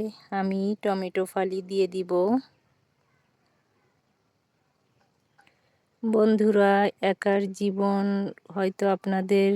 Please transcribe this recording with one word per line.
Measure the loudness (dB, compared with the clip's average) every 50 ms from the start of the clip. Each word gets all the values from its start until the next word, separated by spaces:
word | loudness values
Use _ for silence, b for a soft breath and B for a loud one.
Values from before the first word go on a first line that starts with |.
| -4 -6 -10 B B B
আমি | -6 -4 -2 -2 -2 -2 -2 -4 -4 -2
টমেটো | -2 -2 -2 -2 -4 -4 -2 -4 -4
ফালি | -2 -2 -4 -4 -2 -4 -6
দিয়ে | -8 -4 -2 0 0 0
দিব। | -2 -6 -4 -2 0 0 2 2 0 0 -2 _ _ _ _ _ _ _ _ _ _ _ _ _ _ _ _ _ _ _ _ _ _ _ _ _ _ _ _ _ _ _ _ _ _ _ _ _ _ _ _ _ _ _ _ _ _ _ _ _ _ _ _ _ _ _ _ _ _ b b b b b b b b b b _ _ _
বন্ধুরা, | -2 0 2 4 4 4 4 4 4 4 4 4 4 4 4 4 2 0 -2 _
একার | -2 -2 -2 -2 0 0 0 0 0 -4
জীবন | -4 -4 -4 -2 -2 0 0 0 0 0 0 0 -2 -2 -4 -6 -8 -12 -16 -10
হয়তো | -6 -4 -4 -4 -2 -2 0 0
আপনাদের | 0 -2 -2 -2 -2 -2 0 2 2 2 4 2 2